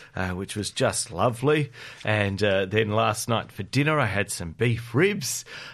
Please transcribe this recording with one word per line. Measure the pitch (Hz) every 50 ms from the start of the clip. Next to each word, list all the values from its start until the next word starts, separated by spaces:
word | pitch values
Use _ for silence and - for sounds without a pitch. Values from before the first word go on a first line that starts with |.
| - - -
uh, | 92 92 90
which | 90 90 98 - -
was | 104 98 -
just | - - 131 110 - - - -
lovely. | 85 85 104 127 113 120 127 147 151 156 147 - - - - - - - -
And, | - 107 107 101 98 98 92 104
uh, | 101 95 98 98
then | 95 104 110 110 104
last | 104 110 113 110 107 - - 120
night | 117 104 - -
for | - -
dinner, | 98 - - 131 143 156 156 151
I | 127
had | 101 98 101 98 -
some | - - 87 82 80
beef | - 117 123 117 117 - - -
ribs, | 135 180 202 208 - 131 - - - - - - - - -